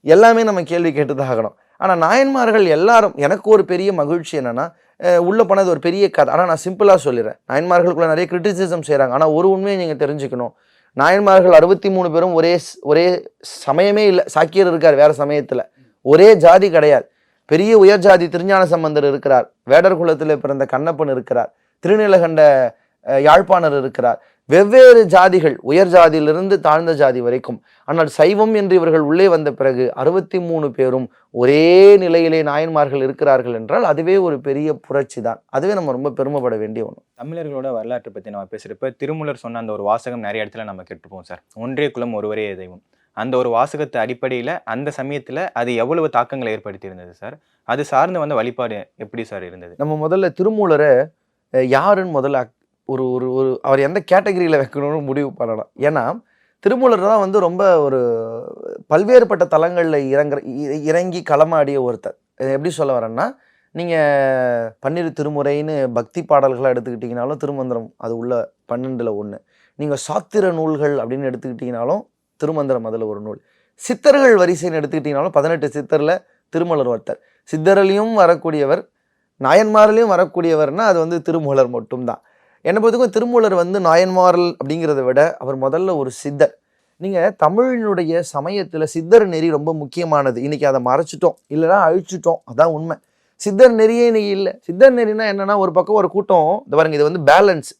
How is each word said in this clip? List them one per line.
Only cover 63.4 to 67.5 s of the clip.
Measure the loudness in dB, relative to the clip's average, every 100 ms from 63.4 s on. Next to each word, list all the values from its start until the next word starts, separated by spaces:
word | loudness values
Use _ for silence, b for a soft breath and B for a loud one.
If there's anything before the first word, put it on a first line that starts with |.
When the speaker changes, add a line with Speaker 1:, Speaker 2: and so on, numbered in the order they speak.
| _ _ _
Speaker 1:
நீங்க | -12 -6 -2 0 0 0 -2 -2 -4 -6 _
பன்னிரு | -8 -6 -6 -6
திருமுறைன்னு | -8 -4 -4 -4 -6 -6 -4
பக்தி | -6 -8 -12
பாடல்களை | 0 2 2 0 -2
எடுத்துக்கிட்டீங்கனாலும் | -4 -6 -12 -10 -8 -8 -8
திருமந்திரம் | -8